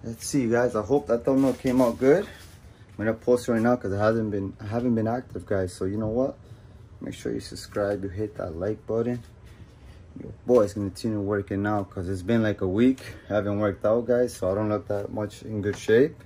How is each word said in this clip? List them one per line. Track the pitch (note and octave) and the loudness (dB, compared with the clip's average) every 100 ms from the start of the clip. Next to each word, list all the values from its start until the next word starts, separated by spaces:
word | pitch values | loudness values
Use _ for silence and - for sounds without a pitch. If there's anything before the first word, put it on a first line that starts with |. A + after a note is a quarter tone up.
Let's | A2+ A2+ - | -10 -8 -2
see, | D3 A#2 | 0 2
guys. | A#2 B2 | 2 2
I | G#2+ | 0
hope | G2 C#3+ - | 2 0 2
that | A#2 | 0
thumbnail | C#3 C3+ C3+ | 2 4 4
came | B2 C3 B2+ | 2 0 4
out | B2 A2+ | 2 4
good. | B2+ E3+ | 4 4
I'm | G#3 - - - - - - - | 2 -12 -20 -20 -20 -20 -20 -4
gonna | G#2+ | -4
post | A2+ - B2 - | -2 2 2 2
right | A#2 | 2
now | A#2 B2 | 2 2
'cause | G2+ | 0
I | G2 | 2
haven't | G#2+ A2+ A2 | 2 2 0
been, | G2+ G2 - | -4 -6 -8
I | G#2 | -6
haven't | A#2 B2 A2+ | -2 0 0
been | A2 | 0
active, | B2 - - - | -2 -6 -14 -4
guys. | G2 F2+ | -2 -2
So | - | -4
you | F#2+ G#2 | -4 -2
know | A2 | -2
what? | A2+ C#3 - - - - - - - | 0 0 -4 -18 -20 -20 -20 -20 -14
Make | - | -12
sure | - - | -8 -6
you | A#2 | -6
subscribe, | - - - G#2 G2+ G2+ | -8 -14 -8 -2 0 -2
you | F#2+ | -4
hit | F2+ G#2+ | -6 -6
that | - F#2 D#2+ | -6 -8 -4
like | G2 A2 | -4 -4
button. | - A2 A#2 B2 - - - - - - - - - - | -4 -2 -2 -4 -10 -20 -20 -20 -20 -20 -20 -20 -20 -16
Your | - - | -14 -12
boy's | - B2 G2+ | 4 4 4
gonna | G#2+ G2 | -2 -6
continue | - A#2 G#2+ | -4 -4 -4
working | G2+ G#2 F#2+ G2 G#2 | -2 -2 -2 -4 0
out | G#2 G2 | -2 -4
'cause | - F2 | -8 -6
it's | F#2+ | -6
been, | F2+ A#2 | 0 2
like, | G#2+ G2+ | 2 0
a | F#2+ | -2
week. | F#2+ B2+ C3 - - - | 4 4 2 -6 -16 -2
I | |
haven't | G2+ G2+ G2+ | 0 0 0
worked | G#2 F#2+ | 0 0
out, | G#2 A#2 A#2 | 2 2 4
guys, | B2 A#2+ | 2 2
so | - F#2 | 0 -2
I | G2+ | 0
don't | G#2+ | 0
look | G#2 - | -2 -2
that | G#2 G2+ | -4 -4
much | G#2+ G#2 - | -6 -6 -8
in | - G#2+ | -8 -4
good | G2+ - | -4 -4
shape. | - A2 D#3 - | 4 6 6 0